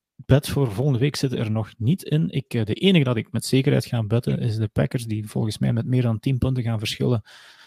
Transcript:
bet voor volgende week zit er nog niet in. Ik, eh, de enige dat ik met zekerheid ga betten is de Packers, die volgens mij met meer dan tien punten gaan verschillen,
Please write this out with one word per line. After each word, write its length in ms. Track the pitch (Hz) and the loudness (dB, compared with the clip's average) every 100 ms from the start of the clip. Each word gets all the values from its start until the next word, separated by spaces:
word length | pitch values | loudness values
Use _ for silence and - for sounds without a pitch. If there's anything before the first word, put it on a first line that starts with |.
| _ - | _ -6
bet 340 | - 135 - | 4 4 4
voor 220 | 143 127 | 0 0
volgende 280 | 98 147 117 | 0 0 2
week 160 | 143 - | 0 0
zit 160 | 135 | -2
er 200 | 127 113 | -2 -2
nog 200 | 110 104 - | -2 -4 -2
niet 260 | 107 190 | 0 0
in. 260 | - 151 170 | 0 0 0
Ik, 240 | 143 - | -4 -4
eh, 120 | 120 107 | -2 -2
de 80 | |
enige 300 | - 190 180 | 0 4 4
dat 140 | 127 113 | 4 0
ik 140 | - | -2
met 140 | 113 - | -4 0
zekerheid 400 | 131 139 131 - | 2 4 2 0
ga 180 | 120 | -2
betten 360 | 107 117 - 131 | 0 0 0 -2
is 160 | 123 110 | -2 -2
de 120 | 107 | -2
Packers, 380 | - 143 123 117 | 0 0 -2 -4
die 220 | 107 107 | -6 -4
volgens 280 | 127 110 - | -4 -4 -2
mij 160 | 131 | 0
met 120 | 117 123 | 0 0
meer 160 | 127 | 0
dan 180 | 123 110 | 0 0
tien 180 | 139 127 | -2 0
punten 260 | 131 127 | 0 -2
gaan 160 | 117 110 | -2 -4
verschillen, 420 | 110 - 131 117 - - - - | -4 -2 0 -2 -4 -20 -20 -20